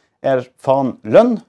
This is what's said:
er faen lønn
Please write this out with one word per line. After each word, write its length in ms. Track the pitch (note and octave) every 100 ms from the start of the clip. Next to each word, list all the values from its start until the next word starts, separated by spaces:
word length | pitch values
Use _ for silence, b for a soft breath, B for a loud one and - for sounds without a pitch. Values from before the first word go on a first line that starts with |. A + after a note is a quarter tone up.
| b b
er 200 | C#3 C3 A#2+ _
faen 380 | - C3+ C3 - G#2+
lønn 320 | D3 A#3+ A3